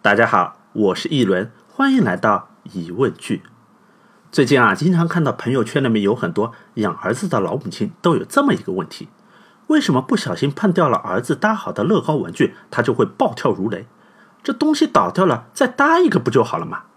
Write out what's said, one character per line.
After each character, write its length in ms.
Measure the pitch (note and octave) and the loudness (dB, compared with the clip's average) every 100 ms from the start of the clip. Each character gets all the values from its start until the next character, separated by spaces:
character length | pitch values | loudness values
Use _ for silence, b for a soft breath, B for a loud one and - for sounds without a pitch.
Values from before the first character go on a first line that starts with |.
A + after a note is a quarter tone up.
大 140 | G#2 | 2
家 120 | G#2 A2+ | 4 4
好， 300 | F#2+ F2+ - _ | 2 0 -4 _
我 220 | - G#2 | -2 0
是 160 | F2 - | 0 -4
一 120 | D3+ | 0
轮， 300 | G#2+ F#2 A2 _ _ | 2 0 -2 _ _
欢 260 | - C4+ | -2 2
迎 80 | C4 | 2
来 140 | A2 F#2 | 2 2
到 400 | A2 G#2 - _ - | 0 0 -4 _ -14
疑 180 | F#2+ E2 | -12 -10
问 220 | F2+ B2 | -2 -2
句。 300 | D#2+ - G2+ - _ _ _ b b b b b | -2 -6 -8 -8 _ _ _ b b b b b
最 140 | - B2 | 0 4
近 120 | C3+ | 4
啊， 160 | A2+ | 4
经 160 | F#2+ D#3+ | 2 2
常 160 | F3 E3 | 2 2
看 160 | F3 | 0
到 80 | D3 | -2
朋 220 | - A#2 | -2 -2
友 100 | C3 | -2
圈 220 | G#2+ D3 | 0 -2
里 60 | C3+ | 0
面 100 | A2 | 2
有 140 | G2 | 0
很 180 | A2+ - | 0 -2
多 200 | E2+ A2 B B - | -2 -4 B B -6
养 180 | G#2 | -4
儿 180 | E2+ - | -4 -4
子 160 | A#2 F#3+ | -4 -2
的 100 | B2 | -2
老 160 | F#2 | -2
母 140 | A#2 G2+ | -6 -8
亲 240 | - A2 - | -8 -8 -2
都 140 | F3 D3+ | 0 0
有 80 | |
这 180 | - - | 0 0
么 120 | C#4+ | 2
一 20 | - | -2
个 160 | - | -4
问 160 | F#2 E2+ | -6 -8
题： 220 | - - _ b b b b _ | -12 -20 _ b b b b _
为 120 | D#4 | 0
什 140 | - | 2
么 80 | C3 | 0
不 160 | C3+ - | 0 -2
小 180 | - | -2
心 160 | F2+ C#3 | -2 -4
碰 220 | C#3 G#3 | 0 0
掉 160 | F3 D3+ | 2 2
了 80 | G#2+ | 2
儿 240 | G#2+ F#2 | -2 -4
子 160 | - F3 | -2 -2
搭 180 | G#3+ | 0
好 160 | G#3+ - | -2 -6
的 140 | - | -4
乐 160 | B2+ G3+ | 0 0
高 140 | - | 0
玩 180 | D3+ - | -4 -4
具， 220 | - - B B | -2 -2 B B
他 100 | - | -2
就 140 | A#2 | 0
会 100 | A#2 | 2
暴 300 | A2 - A#3+ | 0 0 -2
跳 180 | B2 C3+ | 0 -2
如 160 | F#2+ G2 | -2 -4
雷？ 160 | F#2 A2 _ b b b b | -6 -12 _ b b b b
这 80 | - | -8
东 240 | C4 D4+ | -2 0
西 120 | D4+ D#4 | 2 2
倒 240 | - - | 2 0
掉 160 | F3+ F#3 | 2 2
了， 220 | A#2 - | 0 -4
再 140 | - B3+ | -2 -2
搭 340 | - C#4+ E4 | 2 2 4
一 80 | F4 | 4
个 100 | F3 | 2
不 120 | B2 | 2
就 120 | B2+ | 2
好 140 | A2 E2 | 2 -2
了 80 | |
吗？ 200 | E2 - - | -8 -12 -16